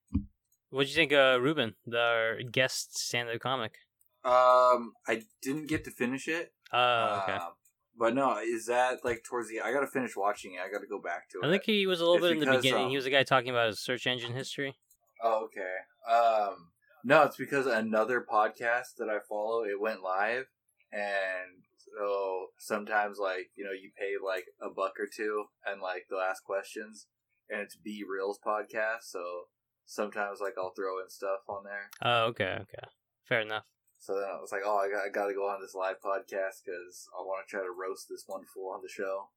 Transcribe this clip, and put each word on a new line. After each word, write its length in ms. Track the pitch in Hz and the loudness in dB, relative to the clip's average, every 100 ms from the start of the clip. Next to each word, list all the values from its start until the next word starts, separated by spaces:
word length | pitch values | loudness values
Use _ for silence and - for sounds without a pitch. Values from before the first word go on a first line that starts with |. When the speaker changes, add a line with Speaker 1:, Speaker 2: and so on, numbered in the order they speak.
| _ - - _ _ _ _ | _ 4 4 _ _ _ _
Speaker 1:
What'd 180 | 135 139 | -2 2
you 60 | |
think 180 | 151 143 | 4 6
of 300 | 143 131 127 | 8 8 6
Ruben, 320 | 135 151 113 - 123 | 4 2 -2 -4 -4
the 560 | 117 117 117 113 107 120 | 0 2 4 2 -2 -2
guest 460 | 131 131 - - - | 2 2 0 -6 -6
stand-up 420 | - 120 117 117 | -2 -2 -2 -4
comic? 320 | 123 131 110 - _ _ _ _ | -2 -2 -4 -8 _ _ _ _
Speaker 2:
Um, 680 | - 127 127 127 127 120 117 - - | 6 8 10 10 8 6 2 -8 -2
I 160 | 110 - _ | -2 -2 _
didn't 260 | 135 151 151 | -6 -4 -2
get 160 | 156 | -4
to 60 | 123 | -4
finish 380 | - 120 135 160 | -4 -2 -2 -4
it. 240 | 165 - _ - | -4 -6 _ -2
Speaker 1:
Oh, 500 | 120 123 117 110 101 | 2 4 4 2 0
okay. 100 | 95 | 0
Speaker 2:
Um, 180 | 95 85 - _ _ _ 117 | -2 -4 -10 _ _ _ 0
but 160 | 117 | 2
no, 240 | 131 135 107 | 4 2 2
is 280 | 113 117 110 | 0 -2 0
that, 380 | 123 127 123 | 2 2 2
like, 200 | 123 117 - | -2 -4 -4
towards 200 | 123 110 | -6 -4
the, 120 | 110 | -4
I 120 | 107 | -2
gotta 160 | 139 135 | 0 0
finish 240 | 139 117 101 | -2 -4 0
watching 380 | 101 104 98 | 0 0 -8
it. 60 | 90 | -10
I 100 | 95 | -8
gotta 160 | 101 98 | -8 -6
go 120 | 98 | -8
back 280 | 87 87 - | -6 -8 -8
to 100 | 92 | -4
Speaker 1:
I 60 | 135 | 0
Speaker 2:
it. 20 | |
Speaker 1:
think 140 | 196 | 2
he 220 | - 208 190 | 2 2 2
was 140 | 175 | 2
a 40 | |
little 120 | 170 175 | 4 4
Speaker 2:
It's 60 | |
Speaker 1:
bit 100 | 175 | 4
in 40 | 160 | 2
the 60 | 135 | 4
Speaker 2:
because, 160 | 127 | 4
Speaker 1:
beginning. 220 | 131 120 | 4 4
Speaker 2:
um, 60 | 127 | 2
Speaker 1:
He 60 | 139 | 0
was 100 | 131 | 2
a 40 | |
guy 140 | 139 | 2
talking 260 | 131 131 123 | 6 4 4
about 160 | 123 113 | 2 0
his 140 | 95 | 0
search 260 | - 120 131 | -4 -2 -2
engine 260 | 123 117 | -4 -4
history. 440 | 127 127 - 139 - _ _ _ _ | -6 -8 -6 -8 -10 _ _ _ _
Speaker 2:
Oh, 240 | 113 110 113 | 0 0 -2
okay. 640 | 104 92 92 - _ 113 | -8 -8 -8 -10 _ 2
Um, 580 | 117 117 110 101 92 85 _ _ _ | 4 6 4 0 -4 -14 _ _ _
no, 220 | 120 151 | 4 6
it's 120 | 139 - | 6 2
because 300 | 127 143 131 | -2 0 2
another 540 | 110 110 110 110 123 - | 0 2 2 2 0 2
podcast 640 | 107 110 - 120 120 - - | 2 2 0 -2 -2 -4 -8
that 100 | 107 | -4
I 100 | 104 - | -4 -4
follow, 360 | 107 107 117 | -6 -2 -2
it 160 | 104 101 | -2 -2
went 220 | 110 98 | -2 -4
live, 420 | 92 92 107 123 131 _ _ _ _ | -2 0 0 -2 -6 _ _ _ _
and 720 | 104 101 98 95 92 92 92 _ _ - 107 | -6 -2 -2 -2 -4 -10 -16 _ _ -16 -6
so 480 | 101 98 98 92 92 _ | -2 0 -2 -4 -6 _
sometimes, 600 | - 107 104 107 104 101 | -6 -4 0 0 0 -2
like, 320 | 98 92 90 - | -4 -4 -8 -12
you 80 | |
know, 80 | 98 | -10
you 180 | 95 98 - | -10 -12 -8
pay, 140 | 98 101 | -6 -4
like, 200 | 95 92 - _ | -4 -6 -8 _
a 80 | 101 | -10
buck 200 | 92 95 - | -4 -4 -4
or 80 | 101 | -8
two, 340 | - 107 107 101 _ 104 | -4 -4 -4 -6 _ -10
and, 160 | 98 | -6
like, 220 | 92 92 - | -6 -8 -6
they'll 120 | 98 | -2
ask 240 | 92 92 | -2 -4
questions, 640 | - 98 98 110 107 107 - _ _ _ - | -4 -6 -6 -12 -12 -16 -20 _ _ _ -10
and 120 | 107 | -8
it's 140 | 98 82 | -8 -12
B 280 | 104 104 95 | -12 -10 -6
Reels 300 | 95 98 101 110 | -4 -4 -4 -4
podcast, 560 | 107 104 113 110 113 - | -4 -4 -2 -2 -2 -8
so 120 | 92 87 87 - _ _ _ - | -8 -8 -10 -14 _ _ _ -12
sometimes, 520 | - 104 107 101 101 | -6 -4 -4 -6 -4
like, 140 | 98 95 | -6 -4
I'll 140 | 92 104 | -6 -4
throw 240 | 95 92 | -4 -6
in 60 | 92 | -8
stuff 300 | - 98 98 - | -8 -6 -4 -6
on 160 | 101 | -10
there. 260 | 98 101 101 - | -10 -12 -12 -6
Speaker 1:
Oh, 220 | 120 120 113 | 0 2 0
okay, 320 | 117 95 98 | 0 -4 -4
okay. 240 | 98 - - _ _ _ _ | -10 -16 -18 _ _ _ _
Fair 120 | 120 | -2
enough. 240 | 107 107 - _ _ _ | -2 -6 -10 _ _ _
Speaker 2:
So 120 | - | -6
then 160 | 98 98 | -4 -4
I 100 | 87 | -8
was 100 | 98 | -8
like, 120 | 101 | -4
"Oh, 140 | 101 104 | 0 2
I 100 | 101 | 2
got, 140 | 101 | -2
I 60 | 101 | -4
gotta 240 | 101 101 | -2 -2
go 120 | 98 98 | -2 -4
on 140 | 98 | -4
this 140 | 95 | -8
live 220 | 95 95 92 | -6 -6 -4
podcast 600 | 101 98 - 101 95 - | -4 -4 -4 -6 -6 -8
'cause 420 | - 90 90 - - | -12 -12 -14 -18 -16
I 60 | 90 | -12
wanna 220 | 95 95 98 | -8 -8 -6
try 140 | 104 | -6
to 100 | 92 | -6
roast 360 | 90 95 95 - | -6 -8 -10 -12
this 160 | 92 - | -16 -12
one 180 | 95 - | -14 -12
fool 240 | 98 95 | -12 -10
on 100 | 95 | -10
the 60 | 92 | -12
show." 400 | - 95 98 101 | -8 -6 -6 -10